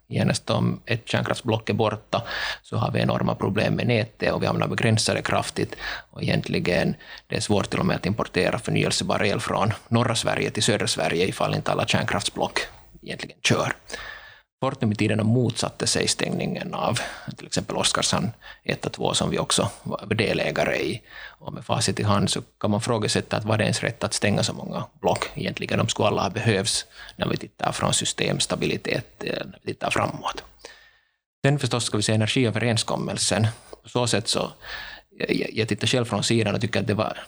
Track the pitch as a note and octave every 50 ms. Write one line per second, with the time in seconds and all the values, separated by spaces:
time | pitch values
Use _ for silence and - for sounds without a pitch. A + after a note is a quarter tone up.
0 | _ - A#2 - - C3 C3 - - - A2+ - A#2 A#2+ - - - - A#2+ A2+
1 | - - - - - - - - - A#2 A2 A2+ - - G#2+ G#2 A2+ G#2 G#2+ G#2
2 | - _ - G#2+ A2+ - - - - - - - - - A2+ A2 A2 - B2 A#2+
3 | A#2 - - - - - A2+ - - A2 G2 G#2+ - - G#2 - - A#2+ A#2+ A2
4 | A2+ - - - - - E2+ - - G#2 A2+ A2+ A2 - G#2 G#2+ - A#2 A2 A2
5 | - - - - - - G2+ G2+ G#2 - - - - - - - - - - -
6 | - _ - - - - - - - - - - E3 - - - - E3 - -
7 | - - - - - - - - - - G#2 G2 - - - - - - - -
8 | - F2+ G#2+ - - - - F2+ F2+ F2 - - - - G#2 G#2 G#2 G#2 - -
9 | - - G2 G2+ - G2+ G2 - - - - - F#2+ G#2+ G#2 - - - A#2 A#2
10 | A#2+ A2 A#2 - - G2 G2 G2+ G2 G#2 - G#2+ G#2+ - G#2+ G2 - - - -
11 | - E2+ - E2 F2+ G2 - - - G#2 G2+ G2+ G2+ G2 G2 F#2+ G2+ - - F#2
12 | - - - - - - - - - - - - - - - - - - - -
13 | - - - - - - - - - - - - - - - - - - - -
14 | - - - - - - - - _ _ _ _ - C3 C#3+ - B2+ G#2+ G2+ -
15 | G#2+ - G#2+ G#2+ G#2+ G#2+ A#2 B2+ B2 A2+ - - - - - - - - - -
16 | - - - - - - - E2+ - - - - - - - - - - - -
17 | - - - - - - - - - - - - - - - - F#2+ - - -
18 | - - - - - A2+ - - - - - - _ - - - - - - -
19 | - - - - - - - E2 E2 - - - G2 G#2 - - - - - -
20 | - G2+ G#2+ G#2+ G#2+ - - - - D3+ D3+ - - - - - - - - A#2
21 | - - - - - - - - - - - - - - A#2 - - - - -
22 | - G#2 G2+ G2+ G2+ - - - - - _ _ - G#2 G#2 G#2 - - A#2+ A2
23 | G#2+ A#2+ - F#2+ F#2 - - - G#2+ G#2+ A2 G#2+ - - A2 - - - - -
24 | - - - - - G#2 - - - - - - - - - - A#2 - _ _
25 | - F#2 - - - - - - - F#2 - - - - - - - A2+ - -
26 | G#2 G#2 G2 - F#2+ G2 F2+ A2 G#2 A#2 G#2 F#2+ F#2+ - - - - - - -
27 | - - - - - - - - - - - - - - - - - - - -
28 | - - - - G2+ - - - - - - - - D#2+ - - - - - -
29 | - - - - - - - - - - - - - - - - - - - -
30 | - - - - - - - - - - _ _ - - - - - - _ _
31 | _ _ _ _ _ _ _ _ - C#3 D3 C#3+ - A#2+ B2 A#2+ A#2 - - G#2+
32 | G#2 - A2 A2 A2 G#2 - C3+ B2+ A2 G2+ A2+ A2 A#2+ A2+ A2+ - - - -
33 | - - G2+ - - - - G2+ A2+ A2 A2+ - - - - - _ - - B2
34 | B2 A2+ - G2+ A2+ - - - - - - - - - - - - - - -
35 | - _ - - - - - - - - - A2 G#2+ - G#2 - - A2+ - B2+
36 | A#2 - G#2 G2+ - - A#2 A#2 A2 G2+ G2+ G2 - - - G2+ G2+ G#2+ G#2 G2+
37 | G#2 - - - -